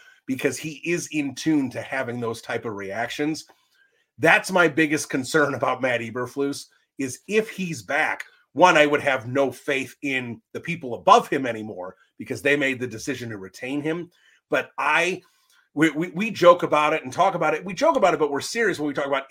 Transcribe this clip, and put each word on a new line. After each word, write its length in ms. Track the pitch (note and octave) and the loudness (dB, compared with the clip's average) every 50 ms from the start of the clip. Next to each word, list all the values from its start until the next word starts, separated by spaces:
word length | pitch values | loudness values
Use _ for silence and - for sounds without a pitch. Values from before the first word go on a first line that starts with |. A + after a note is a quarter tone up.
| - _ _ _ _ | -20 _ _ _ _
because 300 | - C3 B2 - C#3 B2+ | -8 -4 -2 -2 -2 -2
he 240 | - - D#3+ D3 B2+ - | -4 -8 -10 -12 -10 -6
is 220 | E3 F3 E3 - - | -4 -4 -4 -4 -6
in 240 | D3+ D3+ C#3+ C#3 B2 | -4 -4 -4 -4 -6
tune 340 | - - D#3+ D#3 D3 C3+ A#2+ | -4 0 0 2 2 0 -2
to 100 | A#2+ A#2 | -4 -8
having 380 | G#2+ - C#3 C3+ B2 A#2+ A#2+ B2 | -8 -6 -6 -6 -6 -6 -6 -6
those 220 | A#2+ A2+ A2+ - | -4 -6 -6 -6
type 240 | - - B2 A2+ - | -8 -6 -6 -6 -6
of 100 | A#2+ G#2 | -6 -8
reactions. 680 | G2 G2 F#2+ G2 A2+ A#2+ A#2+ - - D3 D#3 D#3+ D#3 - _ _ _ _ _ _ _ _ _ _ _ _ _ _ - | -8 -8 -8 -6 -6 -6 -6 -4 -4 -2 -2 -4 -6 -8 _ _ _ _ _ _ _ _ _ _ _ _ _ _ 0
That's 320 | B2+ E3 F#3+ G#3 G#3 - | 4 4 4 4 2 2
my 160 | F#3+ F3+ F3 | 2 4 4
biggest 420 | D#3+ C3+ D#3+ D#3+ D3 D#3 D3 - - | 4 4 2 2 2 2 -2 -2 -2
concern 460 | - C#3 B2+ B2+ - D#3+ D3 C#3 C3+ | -4 -4 -2 0 2 2 2 2 0
about 260 | A#2+ C3+ B2+ B2+ A#2+ | -2 -2 -2 -2 0
Matt 200 | B2+ B2+ B2 A#2 | -2 0 0 -2
Eberflus, 640 | A#2 A2+ G#2+ B2 B2 A#2+ - C#3 C#3 C#3 C#3 - - - _ _ _ _ _ | -4 -4 -6 -8 -8 -6 -4 -4 -4 -4 -4 -6 -12 -16 _ _ _ _ _
is 220 | - C#3 B2+ B2 - _ | -8 -6 -6 -8 -10 _
if 220 | - G3+ G#3+ G#3 - | -2 0 0 0 -2
he's 320 | - F#3 F#3+ E3+ D#3+ A#2+ | -4 -6 -6 -6 -6 -8
back, 420 | G2 - C3+ D#3 D3+ A2+ G2 - - - _ _ _ _ - | -6 -4 -2 -2 0 -2 -2 -6 -10 -16 _ _ _ _ 2
one, 240 | C3 F3 F3+ E3 | 6 6 8 8
I 80 | D3+ D3+ | 8 6
would 160 | D3 D3 C3+ | 6 4 2
have 260 | - C#3+ C3 B2+ A2+ | 2 2 0 0 -2
no 240 | A#2+ B2+ C#3 C#3 C3 | -2 0 0 0 0
faith 440 | B2+ - - D3+ C#3+ C3+ C3 B2 - _ - | -2 -6 -6 -4 -4 -4 -4 -8 -12 _ -6
in 380 | C#3 C3+ C3 B2 A#2+ A2+ - _ _ - | -4 -4 -4 -4 -6 -10 -12 _ _ -14
the 60 | A#2+ | -12
people 340 | - E3+ E3+ E3 - B2 - | -8 -8 -8 -8 -8 -10 -8
above 340 | - - F#3 G#3 A#3+ F3+ | 0 6 6 6 6 6
him 180 | - D#3+ C3+ C3 | 2 -2 -2 -2
anymore 500 | A#2+ A2+ A2 G#2+ A2 G2 F2+ F2+ F#2 - _ _ _ _ | -4 -6 -6 -8 -10 -10 -12 -12 -14 -14 _ _ _ _
because 240 | - A#2 - B2+ A#2 | -16 -10 -10 -6 -2
they 140 | - C#3+ C#3+ | 2 2 2
made 240 | C#3+ C3+ C3+ C3 A2+ | 4 2 0 -2 -2
the 80 | B2+ | -6
decision 420 | A#2+ A2 G#2+ - C#3+ C3+ A#2+ B2 A2+ | -8 -8 -8 -8 -8 -8 -6 -8 -10
to 80 | A2 | -10
retain 440 | G2 F#2+ F#2+ - - B2+ B2+ C#3 D3 | -12 -12 -14 -14 -12 -8 -6 -6 -4
him. 300 | C#3+ D#3 D#3+ F3 E3+ F3 _ _ _ _ _ _ _ - | -2 -4 -4 -4 -8 -12 _ _ _ _ _ _ _ -2
But 200 | D3+ C3+ B2 - - | -2 -2 -2 -4 -6
I, 440 | - C#3 C#3+ D3+ E3 E3+ F3+ F#3 - - _ _ _ _ _ _ _ _ _ - | -4 0 0 2 2 2 0 -2 -6 -10 _ _ _ _ _ _ _ _ _ 0
we, 160 | C#3+ D#3+ D#3+ | 2 2 2
we, 200 | C#3 D3+ F3 F3+ | 2 0 -4 -4
we 200 | - F3+ G#3+ A3+ | -4 -4 -4 -4
joke 340 | F#3 A#2+ F3 E3+ F3 F3 E3+ | 0 6 8 8 8 8 6
about 300 | D3 D#3 D3+ D3+ D3+ D#3 | 0 2 2 2 2 0
it 100 | D3 C3 | -2 -4
and 80 | B2+ | -4
talk 220 | B2 D3+ F3+ G3 F3+ | 0 2 2 2 2
about 200 | E3+ D#3+ D3+ D#3 | 0 0 0 0
it. 120 | D3+ E3+ | -2 -4
We 80 | G3 F#3 | -8 -4
joke 220 | - C#4 E4 D4+ | 2 2 4 4
about 180 | C4 G3 F3 E3 | 6 4 4 4
it, 60 | D3 | 4
but 100 | D#3 C#3+ | 0 0
we're 120 | C#3 C#3 | 0 -2
serious 360 | - - - A#3 A#3 G3 D#3 | -4 -4 -2 0 0 0 0
when 100 | C#3+ D3+ | -2 -4
we 60 | D3 C3+ | -4 -4
talk 140 | D#3 C#3+ | -4 -2
about 160 | C#3 C#3 C3+ - - | -2 -2 -2 -2 -2